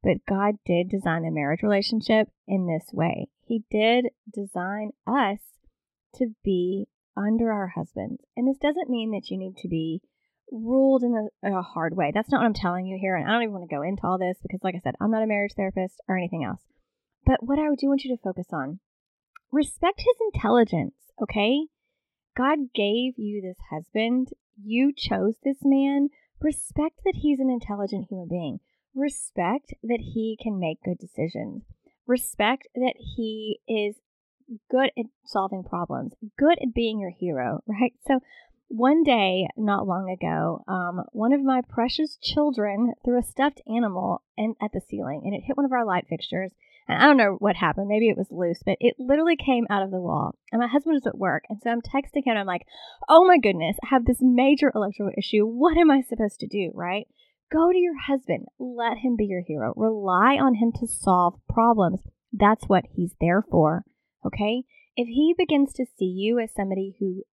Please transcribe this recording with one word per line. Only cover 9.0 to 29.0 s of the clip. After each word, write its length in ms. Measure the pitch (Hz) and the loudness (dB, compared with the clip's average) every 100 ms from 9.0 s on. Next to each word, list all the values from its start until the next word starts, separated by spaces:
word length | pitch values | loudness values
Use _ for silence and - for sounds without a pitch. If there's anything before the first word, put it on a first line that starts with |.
| 220 | -4
that 180 | 208 - | -6 -6
you 80 | 190 | -8
need 180 | 190 185 | -8 -10
to 100 | 180 | -6
be 340 | 165 160 160 _ _ _ _ - | -4 -4 -8 _ _ _ _ -16
ruled 500 | 226 226 262 269 269 | -10 0 2 4 4
in 120 | 240 | 2
a, 320 | 233 214 _ - | -2 -4 _ -4
in 80 | |
a 80 | 190 | -4
hard 340 | 180 - 165 185 | -4 -4 -4 -2
way. 160 | 151 | -2
That's 160 | 196 226 | -2 0
not 100 | 269 | 2
what 60 | 226 | 2
I'm 80 | |
telling 320 | 208 180 180 185 | 0 -2 -4 -6
you 120 | 190 | -6
here. 160 | 190 180 | -4 -2
And 100 | 151 | 0
I 60 | |
don't 100 | 226 | -2
even 120 | 226 | -2
wanna 120 | 196 170 | -6 -8
go 160 | 143 | -6
into 240 | 156 196 180 | -4 -4 -2
all 120 | 185 | -2
this 180 | 185 185 | -2 -4
because, 180 | - 190 | -8 -6
like 120 | 190 | -4
I 60 | 180 | -4
said, 100 | - - | -6 -2
I'm 100 | 208 | -2
not 120 | 220 | 0
a 40 | 220 | 0
marriage 280 | 208 202 - | -2 -4 -4
therapist 440 | 190 190 185 _ - | -4 -2 -6 _ -6
or 100 | 185 | -4
anything 280 | 185 165 | -4 -6
else. 160 | 120 190 _ _ _ _ _ _ | -6 -8 _ _ _ _ _ _
But 180 | - 254 | 0 0
what 160 | 233 285 | 0 -2
I 80 | 302 | 0
do 140 | 294 277 | 0 0
want 160 | 277 | 0
you 100 | 269 | -2
to 80 | 247 | -6
focus 260 | 190 185 180 | -6 -8 -8
on, 280 | 160 135 170 _ _ _ _ _ - _ | -8 -8 -10 _ _ _ _ _ -20 _
respect 500 | 277 285 - 339 403 | -2 -2 -2 -2 0
his 160 | 466 494 440 | 0 2 0
intelligence, 600 | - 214 240 226 170 - _ _ - | -2 2 4 4 0 -4 _ _ -10
okay? 440 | 214 214 208 277 311 _ _ _ _ _ _ - | -6 0 0 0 -2 _ _ _ _ _ _ -2
God 380 | 262 311 254 | 0 0 -2
gave 400 | - 202 226 254 254 | -2 0 0 -2 -4
you 240 | 208 208 | -6 -6
this 160 | 185 180 - | -8 -14 -12
husband. 600 | 156 170 214 226 247 254 - _ - | -12 -6 -2 0 0 -2 -8 _ -20
You 300 | 208 226 277 | -4 2 2
chose 420 | 277 - 196 196 226 | 0 -4 0 0 -2
this 160 | 277 277 | -4 -2
man. 480 | 277 269 277 285 285 _ _ _ | 2 4 4 2 0 _ _ _
Respect 600 | 302 294 - - 311 _ | -4 -4 -8 -4 -4 _
that 100 | 392 | -4
he's 240 | 370 302 269 | 0 0 2
an 100 | 262 | 0
intelligent 580 | 247 - 202 196 196 190 | -2 -4 -6 -4 -6 -6
human 180 | 185 175 | -10 -6
being. 300 | 175 156 104 _ _ _ | -6 -6 -10 _ _ _
Respect 800 | 262 | -4